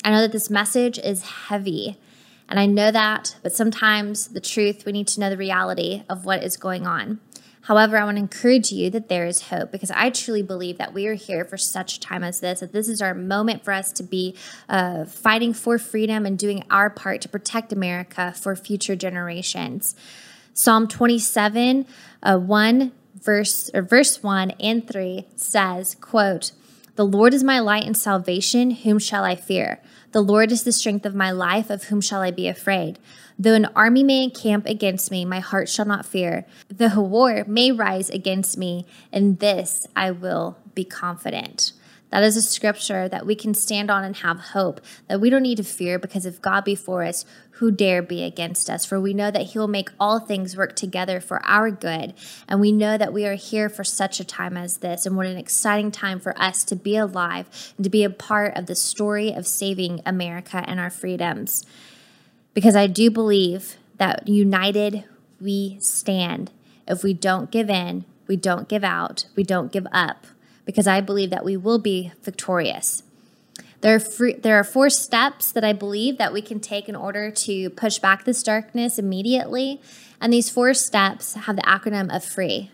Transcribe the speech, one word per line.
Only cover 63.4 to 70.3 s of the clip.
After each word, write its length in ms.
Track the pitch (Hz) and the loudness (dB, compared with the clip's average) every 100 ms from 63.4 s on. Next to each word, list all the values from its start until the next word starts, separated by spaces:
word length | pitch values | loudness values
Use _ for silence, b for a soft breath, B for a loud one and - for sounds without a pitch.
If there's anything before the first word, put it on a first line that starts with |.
| 185 185 - - _ - | 2 -2 -10 -18 _ -2
that 280 | 190 - - | -2 -2 0
united 760 | 208 196 190 196 208 208 208 - _ _ - | 4 4 4 2 2 0 -2 -10 _ _ -12
we 360 | 196 202 196 196 | -4 -4 -4 -4
stand. 720 | - - - 190 175 180 190 _ b b b | -4 -2 -2 0 0 -4 -8 _ b b b
If 160 | 185 | -2
we 100 | 196 | 0
don't 380 | 175 190 185 - | 0 0 -2 -2
give 180 | 226 208 | -2 0
in, 380 | 190 175 180 180 _ - | 0 -2 -6 -10 _ -4
we 100 | 190 | -2
don't 320 | 190 175 - | 0 -2 0
give 160 | 208 | -2
out, 420 | 196 170 - - - - | 0 -2 -4 -6 -8 -2
we 60 | |
don't 300 | 196 185 - | 0 0 -2
give 140 | 196 180 | -6 -2
up, 340 | 180 160 - - | 0 0 -2 -14